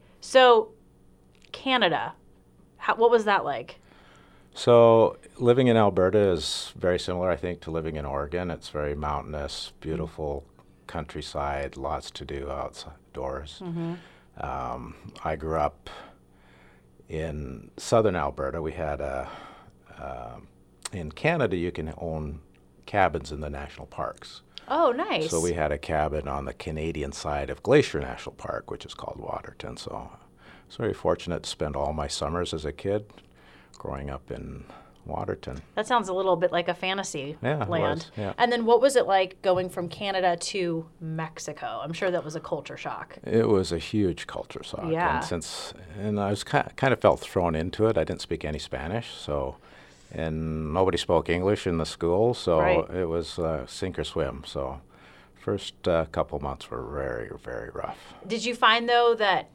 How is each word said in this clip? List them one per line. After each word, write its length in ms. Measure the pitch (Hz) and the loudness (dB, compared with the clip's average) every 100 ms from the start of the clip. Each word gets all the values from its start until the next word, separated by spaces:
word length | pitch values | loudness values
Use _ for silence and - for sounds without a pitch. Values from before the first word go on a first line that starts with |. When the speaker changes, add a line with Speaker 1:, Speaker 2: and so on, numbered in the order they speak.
| - _ | -16 _
Speaker 1:
So, 480 | - 262 254 226 220 - _ _ _ _ _ _ - | 4 8 10 10 4 -4 _ _ _ _ _ _ -18
Canada, 600 | - 262 254 185 139 113 - - _ _ _ _ - | -8 0 4 4 2 -2 -10 -20 _ _ _ _ -6
how, 180 | - 220 | 0 4
what 160 | 226 | 6
was 140 | 233 214 | 6 4
that 180 | 196 | 2
like? 360 | 143 120 - - - - - - - - - | 0 -4 -8 -16 -20 -20 -20 -20 -20 -20 -18
Speaker 2:
So, 640 | - - 117 117 113 107 - - - | 0 8 10 12 10 8 2 -14 2
living 300 | 120 123 127 | 4 6 8
in 100 | 113 | 8
Alberta 400 | 101 92 92 104 101 | 6 6 6 6 6
is 420 | 82 - - - - | 4 0 -6 -8 -2
very 220 | 90 90 | 0 0
similar, 300 | - 90 92 | 0 -2 0
I 60 | 85 | 0
think, 260 | 90 87 | -2 -6
to 100 | - | -6
living 240 | 80 80 76 | -4 -4 -4
in 100 | 71 | -4
Oregon. 440 | 69 71 87 90 | -4 -4 -4 -4
It's 200 | - - | -6 -8
very 260 | 76 73 73 | -4 -4 -4
mountainous, 760 | 76 73 - 76 69 - - - | -4 -4 -6 -8 -8 -8 -12 -10
beautiful 640 | 76 82 80 - 76 - - _ - _ - | -6 -6 -6 -6 -6 -8 -10 _ -20 _ -12
countryside, 880 | 82 76 78 - 76 71 69 67 67 | -10 -8 -10 -8 -6 -4 -4 -6 -6
lots 320 | 67 69 - | -6 -6 -8
to 140 | - 69 | -14 -10
do 240 | 71 69 | -8 -8
outdoors. 1120 | 69 65 - - 73 _ 64 67 67 73 - | -8 -8 -12 -18 -20 _ -10 -8 -8 -10 -12
Speaker 1:
Mm-hmm. 300 | 180 165 165 175 - - _ - | -10 -6 -6 -8 -14 -20 _ -12
Speaker 2:
Um, 520 | 139 131 123 64 - - - - | -8 -6 -8 -8 -12 -16 -18 -8
I 120 | 78 78 | -6 -4
grew 220 | 80 80 | -2 0
up 320 | 73 - - - - - _ _ _ - - _ _ - - | 0 -2 -18 -18 -18 -20 _ _ _ -20 -20 _ _ -20 -10
in 600 | 78 80 76 67 58 - - | -6 -6 -6 -8 -12 -16 -12
southern 380 | - 117 107 90 | 2 4 6 2
Alberta. 460 | 71 69 67 80 | -2 -2 -4 -2
We 120 | 78 | -4
had 280 | 80 76 69 | -4 -4 -4
a, 280 | 69 65 64 - - - - - - - | -4 -6 -8 -12 -18 -20 -20 -20 -20 -14
uh, 380 | 67 62 58 57 - _ _ _ - | -12 -12 -12 -16 -20 _ _ _ -12
in 200 | 95 76 | -10 -10
Canada, 440 | - 151 165 110 90 | -2 0 2 0 0
you 160 | 87 | -2
can 220 | - 80 - | -4 -8 -6
own 420 | 85 80 76 73 - _ _ _ - | -6 -4 -6 -10 -16 _ _ _ -2
cabins 460 | 104 90 78 67 | 4 4 2 -6
in 100 | 73 | -8
the 80 | 73 | -8
national 380 | 71 71 - - | -8 -10 -14 -12
parks. 540 | - 62 - - - - - - | -8 -8 -8 -16 -20 -20 -14 -4
Speaker 1:
Oh, 220 | 302 302 | 2 2
nice. 380 | 247 - 196 160 | 2 -2 -2 0
Speaker 2:
So 100 | 82 | 0
we 140 | 87 | 0
had 180 | 80 76 | 2 0
a 60 | 71 | -2
cabin 500 | - 78 76 73 71 | -2 0 0 -2 -4
on 180 | 69 67 | -4 -6
the 80 | |
Canadian 580 | - - 78 80 78 71 | -8 -8 -4 -4 -4 -6
side 360 | - 80 71 69 | -6 -4 -4 -4
of 140 | 71 | -4
Glacier 360 | - 143 - 76 | 4 4 4 -2
National 340 | 65 - - - | -6 -8 -14 -12
Park, 340 | - - - | -10 -8 -8
which 160 | - - | -12 -12
is 80 | |
called 240 | - - - | -14 -12 -10
Waterton. 580 | - - - - - - | -8 -10 -10 -14 -12 -12
So 320 | - - - | -10 -10 -12
I 60 | - - _ - - - | -16 -20 _ -20 -20 -14
was 80 | - | -4
very 180 | 110 | -4
fortunate 500 | - 85 87 87 80 | 0 0 0 -2 -6
to 60 | - | -6
spend 260 | - 76 69 | -6 -4 -2
all 160 | 71 | -2
my 140 | 78 76 | -2 -4
summers 460 | - 76 87 87 | -4 -4 -2 -4
as 120 | 80 76 | -4 -6
a 80 | |
kid 320 | - 98 104 110 - - - - - - - | -6 -2 -4 -4 -20 -20 -20 -20 -20 -20 -14
growing 320 | - 69 71 | -10 -8 -8
up 200 | 67 - | -10 -10
in 360 | 60 65 65 - - - - 76 | -12 -12 -14 -16 -20 -20 -18 -10
Waterton. 560 | 76 98 98 - 67 - - | -6 -4 -6 -8 -12 -10 -6
Speaker 1:
That 120 | 220 | 0
sounds 220 | 240 190 | 0 0
a 40 | |
little 220 | 185 190 170 | -2 0 2
bit 160 | 175 | 2
like 160 | 170 175 | 0 -2
a 60 | |
fantasy 640 | 170 185 196 190 151 139 156 | -2 -2 -2 -4 -6 -8 -4
Speaker 2:
Yeah, 220 | 120 151 | -2 -2
it 60 | 107 | 0
Speaker 1:
land. 300 | 170 - 165 | 0 0 -2
Speaker 2:
was, 120 | - - | -8 -6
yeah. 160 | 98 - | -6 0
Speaker 1:
And 140 | 233 | 0
then 140 | 240 226 | 2 4
what 160 | 233 | 6
was 160 | 269 247 | 6 4
it 100 | 190 | 4
like 340 | 196 190 - | 4 2 0
going 280 | 190 185 185 | 2 2 0
from 180 | 185 175 | -4 -8
Canada 480 | - 202 190 180 170 | -6 -4 2 2 2
to 500 | - 202 175 165 165 - | -2 -2 -2 -2 -6 -10
Mexico? 800 | 160 160 156 - - 147 123 110 | -8 -6 -6 -10 -12 -8 -8 -6
I'm 120 | 143 | -6
sure 180 | 165 190 | -2 0
that 140 | 175 151 | 0 -2
was 100 | 160 | -8
a 60 | |
culture 340 | - 151 - 123 | -6 -6 -6 -10
shock. 420 | 139 101 - - | -8 -8 -10 -10
Speaker 2:
It 240 | - 113 110 | 0 4 6
was 240 | 98 90 | 4 4
a 60 | 82 | -2
huge 500 | - 107 95 80 - | -2 2 2 0 -6
culture 360 | - - - | -10 -10 -12
shock. 240 | - - 160 | -12 -8 -2
Speaker 1:
Yeah. 240 | 160 170 135 | 0 0 0
Speaker 2:
And 60 | - | -2
since, 480 | 85 - - - - - 104 | -4 -6 -10 -12 -14 -14 -6
and 220 | 107 104 | -2 0
I 120 | 101 | 0
was 120 | 104 | -2
ki-, 160 | - 143 - - | 0 0 0 0
kind 160 | 135 | 2
of 80 | 117 | 6
felt 220 | 98 65 | 6 4
thrown 340 | - 95 85 80 | 2 0 2 2
into 300 | 90 - 110 | 0 2 2
it. 100 | 98 | 4
I 60 | |
didn't 180 | 78 92 | 0 -2
speak 220 | - 80 | -6 -4
any 160 | 76 76 | -4 -6
Spanish, 540 | - 64 78 113 - | -6 -6 -4 -6 -6
so, 420 | - - 73 65 - - - - - - | -10 -4 -2 -4 -8 -18 -20 -20 -20 -12
and 600 | - 80 78 80 78 78 | -6 -4 -2 -2 -4 0
nobody 240 | 87 92 85 | 2 4 2
spoke 320 | - 82 - | 4 2 4
English 380 | 87 95 104 95 | 2 2 2 0
in 100 | 82 | 0
the 80 | 80 | -2
school, 480 | - 85 92 117 | -2 2 4 2
so 260 | 120 92 80 | 2 2 4
Speaker 1:
Right. 300 | 76 90 78 | 4 2 0
Speaker 2:
it 160 | 90 85 | -2 -2
was, 320 | 85 80 - | -2 -4 -4
uh, 260 | 80 76 62 | -2 -2 -6
sink 300 | - 95 80 | -8 -6 -4
or 40 | |
swim. 400 | 73 82 67 65 - | -4 -2 -4 -6 -8
So 360 | 71 65 71 - - - - - - | -6 -6 -8 -14 -20 -20 -20 -20 -10
first, 520 | - 101 - - 92 | -4 -4 -6 -4 2
uh, 180 | 82 80 | 2 2
couple 340 | 85 78 73 | -2 -2 -4
months 280 | 69 65 - | -6 -8 -10
were 140 | 58 | -10
very, 460 | 58 71 67 60 55 - | -8 -6 -4 -4 -8 -10
very 280 | - 58 58 | -10 -10 -10
rough. 280 | - - - - - 190 | -8 -8 -10 -18 -16 -6
Speaker 1:
Did 180 | 226 | -4
you 120 | 233 233 | -4 4
find, 340 | 233 233 233 | 4 6 4
though, 240 | 240 233 226 | 6 6 4
that 340 | 202 170 - | 4 2 0